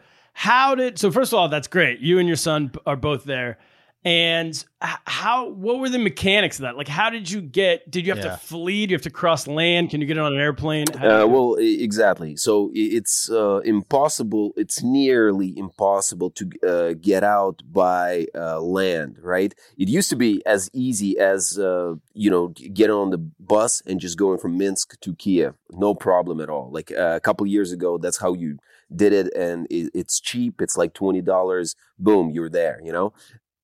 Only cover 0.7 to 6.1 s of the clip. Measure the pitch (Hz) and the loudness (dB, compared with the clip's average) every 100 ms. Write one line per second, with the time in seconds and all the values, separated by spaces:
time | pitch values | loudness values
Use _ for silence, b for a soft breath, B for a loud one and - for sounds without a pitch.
0.7 | 254 254 180 202 202 262 226 165 151 - | 2 -2 0 0 2 2 2 2 0 -2
1.7 | 185 147 120 156 180 175 160 165 151 139 | 2 2 2 2 4 4 0 0 -2 -2
2.7 | - - 139 151 143 139 127 120 - b | -6 -4 -2 -2 -4 -4 -6 -6 -10 b
3.7 | b b b 175 170 170 165 165 156 - | b b b 0 2 2 0 -2 -8 -14
4.7 | - 165 - - - 202 247 240 196 202 | -10 -8 -8 -8 -4 -2 -2 -4 -6 -4
5.7 | 254 262 247 208 | -2 -2 0 -2